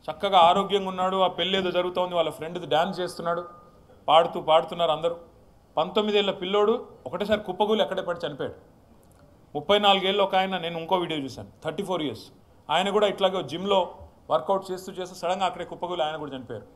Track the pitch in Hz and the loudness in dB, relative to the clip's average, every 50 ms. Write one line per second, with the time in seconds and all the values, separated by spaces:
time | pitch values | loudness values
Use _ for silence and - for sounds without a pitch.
0 | _ - 156 - 202 196 190 185 165 170 185 196 196 190 196 202 190 185 185 185 | _ -8 -6 -2 -2 6 8 8 8 10 8 4 2 2 0 0 0 -2 -2 0
1 | 185 190 190 190 185 175 180 180 175 185 196 196 180 180 175 180 180 180 180 185 | 0 0 2 2 2 2 2 -2 -2 0 0 0 0 0 0 0 0 0 0 -2
2 | 180 180 175 170 160 156 - - 151 165 175 175 170 147 147 151 175 190 175 175 | -2 0 2 0 0 0 -2 -8 -10 -8 -8 -8 -4 0 2 2 2 0 -2 -6
3 | 180 170 - - 170 170 170 170 180 - - - - - - - - - - - | -6 -6 -6 -6 -4 -4 -4 -4 -6 -10 -18 -20 -20 -20 -20 -20 -20 -20 -20 -10
4 | - - 147 160 170 170 - - 147 151 156 165 170 - 180 170 170 160 151 160 | 2 6 8 8 6 6 -2 -6 0 4 4 4 4 0 -4 -2 0 0 0 0
5 | 165 170 170 170 - - - - - - - - _ _ _ - 160 - - 214 | -2 -4 -4 -6 -14 -20 -20 -20 -20 -20 -20 -20 _ _ _ -2 -2 0 0 -2
6 | 208 214 202 208 202 196 190 190 180 185 196 208 208 214 233 254 - - - - | 0 2 2 2 0 0 -4 -4 -4 0 2 2 4 4 2 0 -4 -12 -20 -16
7 | - 123 - 180 208 214 214 208 - 185 180 - 208 208 220 208 185 - 190 190 | -14 -10 -6 -6 -2 -2 -2 -2 -2 -8 -2 -2 0 0 2 0 0 -2 -2 -6
8 | 170 175 170 170 165 151 147 - 151 110 - - - - - - _ _ - - | -4 -6 -6 -6 -6 -10 -8 -6 -8 -8 -8 -14 -20 -20 -20 -20 _ _ -20 -20
9 | - - - _ - - - _ - _ - 147 151 - 202 208 208 196 196 190 | -20 -20 -20 _ -20 -20 -20 _ -20 _ -10 -8 2 2 2 4 6 4 4 4
10 | 180 190 196 202 196 190 196 190 190 190 190 180 165 170 170 165 165 165 190 185 | 2 0 0 0 0 2 2 0 0 0 -4 -6 -6 -6 -8 -8 -2 0 0 0
11 | 175 156 160 151 135 135 117 113 98 98 - - - 156 151 151 196 180 185 170 | 0 -2 -4 -6 -6 -8 -10 -12 -16 -18 -18 -10 -8 -8 -6 -6 -6 -4 -4 -4
12 | 156 135 110 101 - - - - _ _ - - _ - 147 170 190 202 196 214 | -4 -6 -8 -10 -14 -20 -20 -20 _ _ -20 -20 _ -2 0 0 0 2 2 2
13 | 208 202 - - 196 185 185 185 170 131 139 170 190 202 202 190 175 - - - | 2 2 2 2 0 0 0 0 -6 -6 -8 -6 -2 2 2 2 2 0 -6 -16
14 | - - - - - - 139 160 - - 196 190 190 - 185 180 - 202 175 175 | -20 -20 -20 -20 -4 0 0 0 2 0 -2 -2 -2 -6 -10 -10 -10 -12 -10 -10
15 | 185 175 185 - - 170 185 196 190 175 180 - 175 - 170 156 185 175 180 170 | -10 -10 -10 -6 -4 -4 -2 0 0 -2 -2 -4 -10 -12 -8 -8 -6 -6 -2 -2
16 | 156 151 156 156 151 143 135 131 123 117 120 104 101 - - | -2 -4 -4 -8 -10 -10 -10 -12 -10 -10 -12 -12 -12 -16 -20